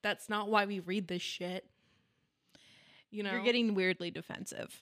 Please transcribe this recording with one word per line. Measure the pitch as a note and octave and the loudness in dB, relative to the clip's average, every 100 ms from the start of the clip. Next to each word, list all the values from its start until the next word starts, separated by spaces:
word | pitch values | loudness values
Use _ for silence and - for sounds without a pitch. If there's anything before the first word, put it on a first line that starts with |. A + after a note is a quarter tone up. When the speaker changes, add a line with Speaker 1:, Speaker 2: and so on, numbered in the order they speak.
Speaker 1:
That's | G#3 G3+ - | -2 -2 -2
not | G#3+ G#3 | -4 4
why | G#3+ G3+ | 4 4
we | G3 | -2
read | F3 G3+ F3 | -2 -2 -2
this | F3+ | -4
shit. | - - F3+ F#3 - _ _ _ _ _ _ _ _ - - - - - _ | -4 -6 -6 -8 -10 _ _ _ _ _ _ _ _ -20 -20 -20 -20 -20 _
You | G#3 | -6
know? | G3+ | -4
Speaker 2:
You're | F#3+ | 2
getting | G#3+ A#3+ A#3 G3 | 4 4 4 4
weirdly | F#3 F#3 F3 | 4 2 -2
defensive. | D#3+ - - - - - - | -6 -10 -10 -10 -8 -10 -12